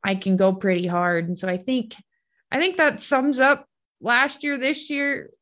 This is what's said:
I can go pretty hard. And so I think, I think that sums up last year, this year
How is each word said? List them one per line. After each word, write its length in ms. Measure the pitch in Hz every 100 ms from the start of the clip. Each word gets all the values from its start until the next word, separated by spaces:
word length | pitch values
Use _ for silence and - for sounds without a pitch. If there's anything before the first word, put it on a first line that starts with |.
I 120 | 202 190
can 220 | 190 185
go 160 | 190
pretty 340 | 190 196 180 180
hard. 400 | 175 175 175 170
And 100 | 180
so 100 | 190
I 80 | 180
think, 380 | 185 254 220 - _ _ _ _ _
I 80 | 254
think 180 | 359 370
that 240 | 302 226
sums 380 | - 269 269 254
up 280 | 262 269 - _ _ _
last 440 | - 240 277 -
year, 140 | 294 285
this 320 | 262 302 -
year 420 | 285 285 277 71 _